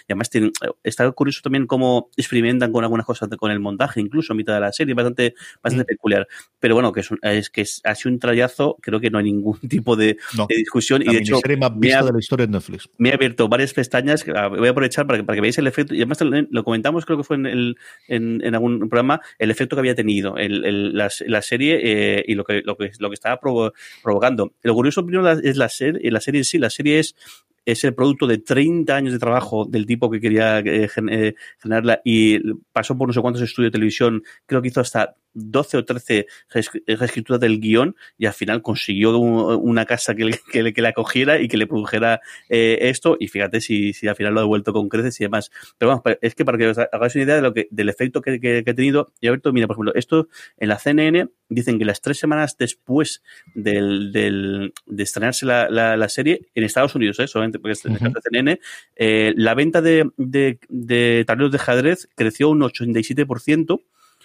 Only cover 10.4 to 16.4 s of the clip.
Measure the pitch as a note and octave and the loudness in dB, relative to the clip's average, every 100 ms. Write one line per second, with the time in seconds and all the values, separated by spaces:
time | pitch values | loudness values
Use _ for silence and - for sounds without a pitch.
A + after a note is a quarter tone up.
10.4 | G#2 A2+ A2 B2 - C3+ A2 A2+ G#2+ C3 | 0 0 0 -2 2 2 4 2 2 0
11.4 | C3 C#3+ B2+ A2 B2+ C3+ C3 A#2 - C3 | 2 0 0 2 2 4 2 0 0 0
12.4 | A#2 G2 - - - - A#2+ C3+ C3 A#2 | 0 -2 -4 -12 -16 0 2 4 2 2
13.4 | A2+ A#2+ C3+ - B2 B2+ C3+ D3+ - F2+ | 2 2 2 -2 -2 0 2 0 0 -2
14.4 | G2+ G2 A#2+ C3 C3 - C#3+ A2+ G#2 G#2+ | -2 2 2 2 0 0 0 0 0 0
15.4 | G#2+ A#2+ C#3 C#3 C#3+ - A#2+ D3 D#3 C#3+ | 0 2 0 0 -2 0 -2 0 0 0